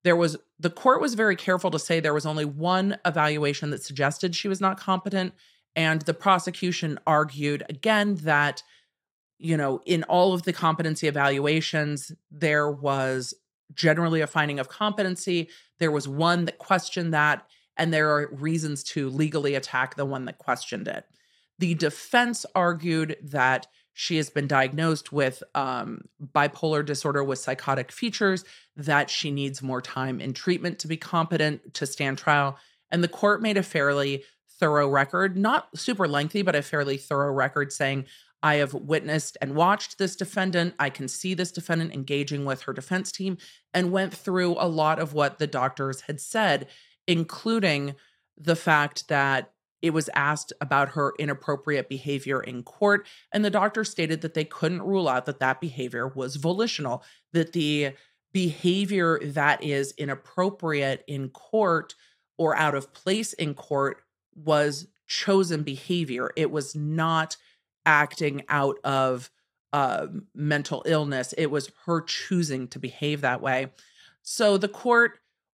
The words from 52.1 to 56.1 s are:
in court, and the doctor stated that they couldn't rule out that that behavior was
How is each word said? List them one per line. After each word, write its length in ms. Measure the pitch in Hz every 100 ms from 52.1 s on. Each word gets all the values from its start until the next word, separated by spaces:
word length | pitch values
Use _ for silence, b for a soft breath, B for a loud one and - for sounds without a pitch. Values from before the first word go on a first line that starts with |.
| 143 131 135
in 220 | - 123
court, 420 | 120 - 202 202 B B B
and 140 | 208 208
the 60 |
doctor 320 | 202 202 220
stated 380 | 208 - 156 160
that 120 | 160
they 120 | 160 151
couldn't 360 | - 160 180
rule 260 | 180 196 160
out 200 | 127 127
that 120 | 139
that 220 | 131 131
behavior 460 | 165 131 127 117
was 300 | 131